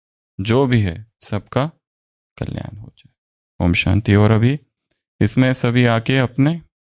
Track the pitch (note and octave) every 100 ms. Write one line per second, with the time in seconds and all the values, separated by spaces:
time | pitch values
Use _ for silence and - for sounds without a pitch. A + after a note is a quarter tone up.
0 | _ _ _ - G2 A#2+ C3+ A#2+ G2 F2
1 | - _ - G2+ - B2 D#3 - _ _
2 | _ _ _ - - - - - - -
3 | _ _ _ _ _ - F2+ F2 - F#2+
4 | G#2+ G2+ G#2+ A2 A#2+ D3 - _ _ _
5 | _ _ G#2 B2+ C3 C3 B2 B2 B2 A2+
6 | A2+ C3+ B2 - C#3+ E3 - _